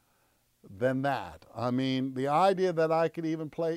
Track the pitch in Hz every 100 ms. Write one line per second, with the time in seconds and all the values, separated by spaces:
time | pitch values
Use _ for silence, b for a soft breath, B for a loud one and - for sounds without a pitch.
0 | _ _ _ _ _ _ - 98 123 131
1 | 139 127 90 80 - 113 123 127 131 131
2 | 135 127 139 151 190 185 185 165 160 160
3 | 165 170 160 160 156 - 165